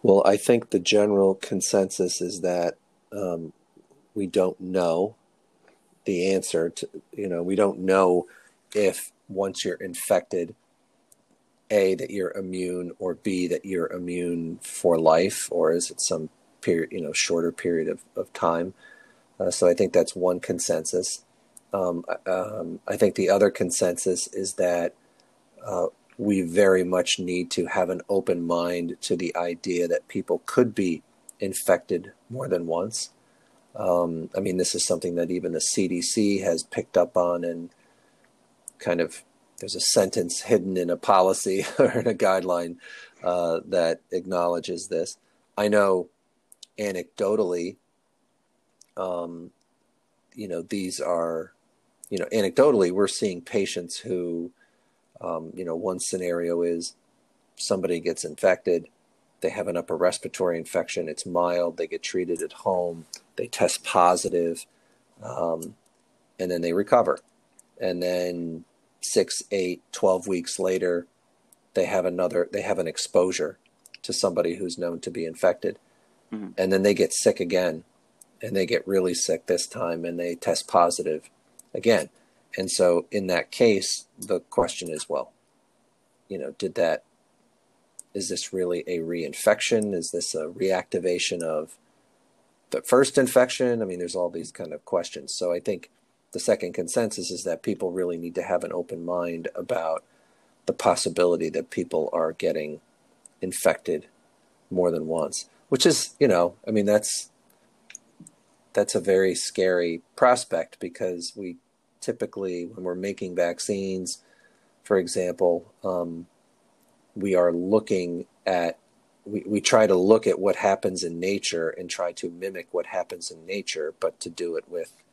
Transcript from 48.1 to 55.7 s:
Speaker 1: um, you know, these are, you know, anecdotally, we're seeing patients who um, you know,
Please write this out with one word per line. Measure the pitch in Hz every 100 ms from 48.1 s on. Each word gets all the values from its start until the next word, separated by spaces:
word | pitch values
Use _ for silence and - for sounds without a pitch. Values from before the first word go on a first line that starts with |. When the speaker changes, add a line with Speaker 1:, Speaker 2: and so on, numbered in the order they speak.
| _ _ _ _ _ _ _ _
Speaker 1:
um, | - 92 87 85 85 87 _ _ _ _ _ _ _ _
you | - 104
know, | 82
these | 85 101 92 -
are, | - 85 82 82 90 _ _ _ _ _ -
you | 98
know, | -
anecdotally, | 110 98 85 147 117 90
we're | 92 98
seeing | - 107 87
patients | - 107 95 - 85 -
who | 117 92 87 85 87 _ _ _ _ _ _ -
um, | 87 82 80
you | -
know, | 87